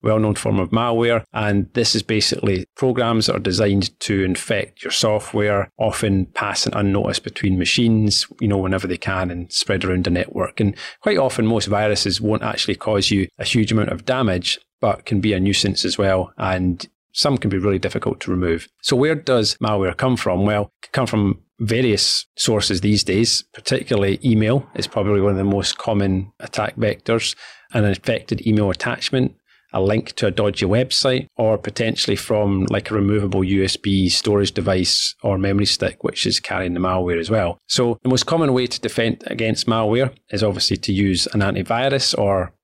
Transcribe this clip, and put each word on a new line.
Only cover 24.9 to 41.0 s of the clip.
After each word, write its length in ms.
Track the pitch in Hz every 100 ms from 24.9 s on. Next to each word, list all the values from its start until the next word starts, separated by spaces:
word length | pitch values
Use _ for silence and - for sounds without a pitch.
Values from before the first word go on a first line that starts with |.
| - 101 104
one 120 | 98
of 60 | 95
the 40 |
most 360 | 98 98 98 -
common 520 | - 107 98 95 98 _
attack 380 | - - 107 -
vectors. 580 | 113 107 - 113 - - - - _
An 120 | 120
infected 640 | 104 95 - 113 - 110 -
email 240 | 107 101
attachment, 640 | 90 - - - 135 - - _ _ _
a 100 | -
link 300 | 95 110 - -
to 120 | 107
a 20 |
dodgy 360 | 92 104 101 98
website, 600 | 107 127 - 139 127 - -
or 220 | 113 107
potentially 560 | - - 113 113 -
from, 520 | 104 - 107 104 98 95
like, 180 | 104 -
a 40 |
removable 480 | 107 98 104 101 98
U 220 | 95 98
S 120 | 95 -
B 320 | - 98 92
storage 440 | - - 104 98
device 640 | - 95 92 90 - - -
or 160 | 110 95
memory 280 | 98 98 101
stick, 380 | - 95 -
which 200 | - -
is 140 | - -
carrying 360 | - 95 92
the 60 | 87
malware 380 | 90 92 90 85
as 120 | 85
well. 280 | 110 87 - _
So 320 | - 123 117
the 80 | 127
most 160 | 127 -
common 260 | 165 156
way 160 | 127 123
to 120 | -
defend 440 | 113 - 117 - -
against 400 | 107 113 - -
malware 480 | 113 110 113 131 - _
is 140 | 101
obviously 320 | 107 95 - 92
to 160 | -
use 340 | 95